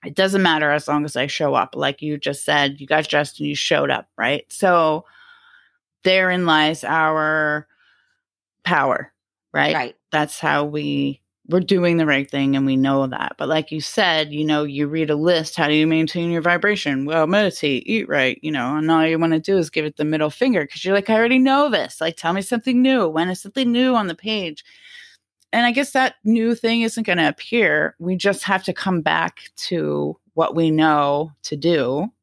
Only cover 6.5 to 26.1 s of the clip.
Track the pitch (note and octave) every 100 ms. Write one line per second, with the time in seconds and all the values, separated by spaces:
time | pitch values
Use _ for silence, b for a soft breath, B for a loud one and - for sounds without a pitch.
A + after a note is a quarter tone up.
6.5 | D#3 D3+ D#3+ - D#3+ D#3 D#3 D#3 D#3 D3+
7.5 | D3+ D3+ _ _ _ _ _ _ _ _
8.5 | _ - E3 C#3 A#2+ - _ _ _ _
9.5 | D3+ D3 D#3+ B2 - _ D#3 D3+ - D#3
10.5 | D3 D3 D3+ D3 C#3+ C#3 C#3 _ _ -
11.5 | F3 F#3 G3 F3 E3+ D#3 C#3 C#3 C#3 C#3
12.5 | C#3 C3+ C3 C3+ C#3 C3+ B2+ - - C#3+
13.5 | D#3 D#3 D#3 D3 - F#3+ D#3+ D3+ D3 D#3
14.5 | D3+ D3 C#3 D3 D#3 D#3 D3+ D#3+ F3 D#3
15.5 | - D3+ D3+ D#3 D#3+ D#3+ F3+ E3+ E3+ E3
16.5 | F3 G3+ G#3 - C3+ C#3+ D#3+ D#3 G3+ G3+
17.5 | - D3+ C3 - F3+ - D3 C3 - D#3
18.5 | D3 B2 D3+ D#3 E3 D#3+ D#3+ E3 D#3+ D#3+
19.5 | G3 D#3 - D3+ - D3+ D#3 D3+ - C4
20.5 | G#3+ C#3+ - F3+ G3 G3 A3 A#3 C4 C4
21.5 | C4+ D4 G#3+ - - E3 E3 E3 F#3+ F#3+
22.5 | A#3+ A#3+ B3 B3+ C4 F3+ D#3 F3 F3+ G3
23.5 | C4 B3+ A#3+ B3+ A#3+ G3 E3 G#3 A3 F3
24.5 | D3+ B B B B B B _ _ _
25.5 | A3+ A#3+ A#3+ C#4 C4+ C4